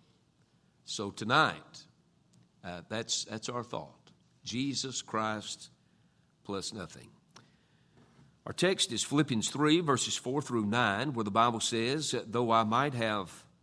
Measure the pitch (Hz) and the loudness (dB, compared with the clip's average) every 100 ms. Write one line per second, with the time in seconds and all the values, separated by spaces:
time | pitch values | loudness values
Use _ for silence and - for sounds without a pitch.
0 | _ _ _ _ _ _ _ _ - - | _ _ _ _ _ _ _ _ -10 -6
1 | 101 - 110 139 143 80 - - - _ | -6 -4 0 4 2 0 -12 -20 -20 _
2 | _ _ _ _ _ _ 92 87 - 110 | _ _ _ _ _ _ -12 -12 -8 -8
3 | 113 - - 110 - 120 113 - 73 - | -4 -4 -4 -8 -6 -6 -6 -8 -10 -18
4 | - _ _ _ - 110 139 135 135 127 | -20 _ _ _ -8 -4 -2 -2 -4 -8
5 | - 110 110 107 101 - - _ _ _ | -4 -2 -2 -4 -8 -12 -14 _ _ _
6 | _ _ _ _ - 98 - 113 82 64 | _ _ _ _ -8 -6 -6 -8 -10 -12
7 | 60 - _ - - _ _ _ _ _ | -20 -20 _ -20 -20 _ _ _ _ _
8 | - - - _ - - 175 190 - 110 | -20 -20 -20 _ -10 0 2 2 0 -2
9 | - 143 143 117 101 131 151 165 165 127 | 0 2 4 2 0 2 4 6 4 2
10 | - - 123 139 147 120 104 120 113 98 | 2 -4 -2 -4 0 0 2 2 2 2
11 | 139 117 104 101 120 113 - 117 117 147 | 0 -2 0 4 4 4 -2 0 0 0
12 | 143 127 113 113 120 113 110 117 143 123 | -2 -4 -2 0 4 6 6 4 2 0
13 | 113 104 87 - - _ | 0 0 -4 -12 -20 _